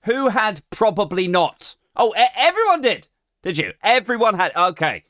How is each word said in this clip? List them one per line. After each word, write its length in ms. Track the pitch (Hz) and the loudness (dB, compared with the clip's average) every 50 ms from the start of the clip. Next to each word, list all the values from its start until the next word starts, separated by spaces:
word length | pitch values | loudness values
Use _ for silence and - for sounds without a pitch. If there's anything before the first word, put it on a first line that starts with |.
| _ | _
Who 240 | 208 240 269 277 | -2 -2 0 0
had 340 | 254 202 240 220 214 196 147 _ _ | 0 0 0 -2 -2 -4 -6 _ _
probably 580 | - - 233 220 170 190 208 151 180 180 185 175 | -2 0 2 2 2 0 -4 -2 -2 -4 -2 0
not? 480 | 175 180 165 135 - _ - - - _ _ _ _ | 2 2 2 0 -2 _ -16 -16 -16 _ _ _ _
Oh, 180 | - 240 220 - 208 | 0 0 2 4 2
e-, 60 | 240 247 - | 2 2 2
everyone 460 | 226 269 339 359 415 453 415 349 330 | 2 0 2 2 2 2 2 2 2
did. 260 | 262 240 180 - - _ _ _ _ _ _ _ _ | 2 -2 -2 -2 -8 _ _ _ _ _ _ _ _
Did 140 | 185 175 | -6 -4
you? 160 | 147 - - - _ | -4 -4 -6 -6 _
Everyone 540 | - 208 240 254 196 240 240 226 233 226 202 | 0 2 2 2 0 -2 -2 0 0 0 2
had. 200 | 180 185 156 - | 0 -2 -2 0
Okay. 480 | 170 180 185 165 - 160 151 110 82 _ | 0 0 0 0 -2 -4 -4 -4 -6 _